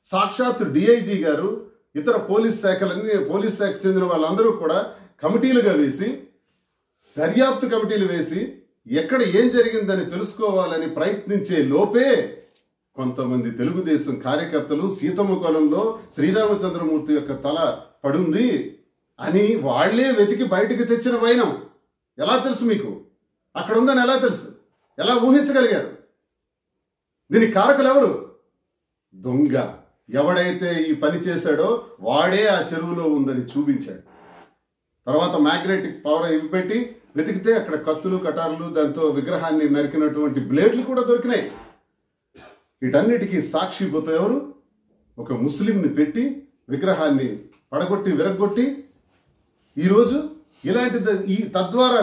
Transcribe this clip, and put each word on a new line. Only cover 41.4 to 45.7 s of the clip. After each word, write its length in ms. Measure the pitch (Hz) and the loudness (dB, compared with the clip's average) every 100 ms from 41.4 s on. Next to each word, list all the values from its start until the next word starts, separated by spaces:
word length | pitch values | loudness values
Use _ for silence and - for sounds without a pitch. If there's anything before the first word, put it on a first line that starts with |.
| 139 - - _ _ _ _ _ _ - - - _ _ | -4 -12 -20 _ _ _ _ _ _ -20 -20 -20 _ _
వీటన్నిటికీ 600 | 131 139 220 240 - - | 0 2 2 2 0 -4
సాక్షిభూతం 720 | - 156 185 - 185 156 156 | -2 -4 -4 -4 -4 -2 -2
ఎవరు? 400 | 160 202 277 - - _ _ _ _ _ - | 0 0 -2 -6 -14 _ _ _ _ _ -14
ఒక 160 | - | -8
ముస్లింని 600 | 117 139 147 208 | -2 -2 0 0